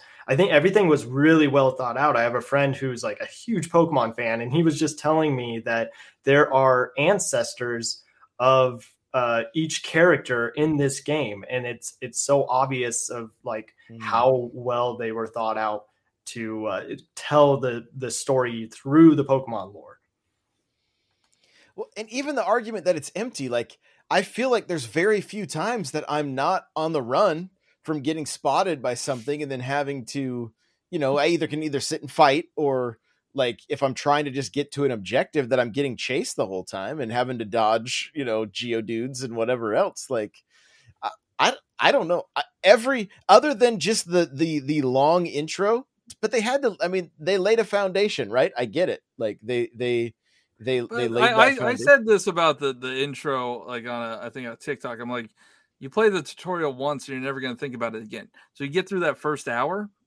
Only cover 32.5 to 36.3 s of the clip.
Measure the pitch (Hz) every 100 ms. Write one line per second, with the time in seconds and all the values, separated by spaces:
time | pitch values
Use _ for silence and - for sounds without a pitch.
32.5 | - 147 131 123 113 _ _ _ 135 123
33.5 | 110 - 143 139 120 147 143 147 131 131
34.5 | 139 143 139 143 117 92 123 190 151 123
35.5 | 127 120 104 143 113 - 131 247